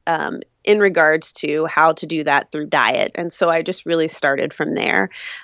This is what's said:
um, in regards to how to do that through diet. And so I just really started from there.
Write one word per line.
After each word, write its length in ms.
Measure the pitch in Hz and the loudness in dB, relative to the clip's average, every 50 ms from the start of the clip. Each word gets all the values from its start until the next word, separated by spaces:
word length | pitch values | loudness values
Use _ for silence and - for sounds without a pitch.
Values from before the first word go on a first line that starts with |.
| _ | _
um, 340 | - 165 156 151 - - - - - _ _ | -2 -2 -2 -2 -6 -6 -10 -12 -16 _ _
in 160 | _ - 208 208 | _ 2 4 4
regards 540 | 202 196 175 170 156 156 156 160 - - | 4 4 4 4 4 4 4 2 -2 -8
to 320 | - - - 147 147 156 160 | -10 -8 -6 -4 -2 -2 -2
how 280 | 160 - 147 160 160 | 0 2 4 4 4
to 140 | 156 - 170 | 4 0 -6
do 180 | 156 170 156 147 | -6 -4 -2 0
that 280 | 151 143 139 - - | 2 2 0 0 -2
through 140 | - 151 151 | -8 -8 -4
diet. 460 | - - 143 113 110 131 - - - - | 0 2 2 2 2 2 0 -2 -4 -4
And 180 | - 175 170 | -6 -6 -6
so 160 | - - 185 170 | -2 0 0 2
I 140 | 165 165 | 2 0
just 240 | 165 185 185 - - | -2 -4 -8 -8 -4
really 220 | 170 170 165 160 160 | -2 0 0 0 -2
started 440 | - - - 139 139 139 - 147 | -2 -2 0 0 0 0 -2 -4
from 220 | - - 151 - - | -4 -6 -4 -4 -2
there. 340 | - - - - - 190 190 - - - - - - | -2 -2 0 0 0 0 -2 -6 -14 -16 -14 -16 -14